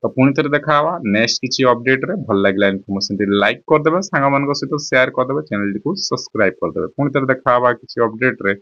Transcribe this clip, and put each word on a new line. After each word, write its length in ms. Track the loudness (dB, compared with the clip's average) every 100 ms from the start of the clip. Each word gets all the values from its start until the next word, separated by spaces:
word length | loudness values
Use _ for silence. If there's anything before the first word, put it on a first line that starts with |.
ତ 40 | -4
ପୁଣି 240 | 2 2
ଥରେ 160 | 4 0
ଦେଖା 240 | 0 2 2
ହବା 140 | 2 -2 0
ନେକ୍ସଟ 240 | 0 0 -2
କିଛି 180 | -6 0 2
ଅପଡେଟ 300 | 2 2 0 0
ରେ। 40 | -6 -2
ଭଲ 120 | 2 2
ଲାଗିଲା 220 | 2 0
ଇନଫର୍ମେସନ 400 | 0 -4 -6 -4 -2
ଟି 60 | 0 2
ଲାଇକ୍ 220 | 2 -2 0
କରିଦେବେ, 300 | 2 2 -2
ସାଙ୍ଗମାନଙ୍କ 500 | -2 0 0 0 0 -4
ସହିତ 140 | -4 -6 -2
ସେୟାର 220 | 2 2 0
କରିଦେବେ, 240 | -2 -2 -4
ଚ୍ୟାନେଲ 220 | -4 -2
ଟିକୁ 160 | -4 -4 -6 -4
ସବସ୍କ୍ରାଇବ 460 | -6 -6 0 0 0
କରିଦେବେ। 260 | -6 -4 -8
ପୁଣି 220 | -4 -2
ଥରେ 120 | 0 0
ଦେଖା 240 | -2 2 4
ହବା 140 | 4
କିଛି 240 | 0 -6 -2 -2
ଅପଡେଟ 300 | 0 -2 0 -4
ରେ। 60 | -4